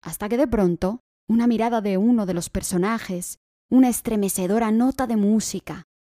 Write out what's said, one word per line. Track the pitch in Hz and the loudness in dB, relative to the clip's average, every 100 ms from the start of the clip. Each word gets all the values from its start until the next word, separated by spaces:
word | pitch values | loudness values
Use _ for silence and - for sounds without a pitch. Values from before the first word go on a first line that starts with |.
Hasta | - - 208 | -12 -10 -4
que | 240 | 0
de | 285 | 0
pronto, | 226 185 175 185 233 _ _ _ | 2 2 2 -2 -4 _ _ _
una | 226 240 | 2 2
mirada | 220 233 233 | 2 0 0
de | 208 190 | 0 0
uno | 220 240 | 2 2
de | 190 | 0
los | 175 - | -4 -4
personajes, | 190 - 180 190 226 - 180 180 - _ _ _ | -6 -2 -2 0 -2 -6 -10 -10 -14 _ _ _
una | 247 254 | 4 4
estremecedora | 233 - 220 196 - 180 214 226 | 2 -2 -2 -2 -2 0 0 2
nota | 220 254 - 262 | 2 0 0 -2
de | 226 | 0
música, | 202 220 - 190 - 160 - _ | 2 2 0 -8 -10 -14 -16 _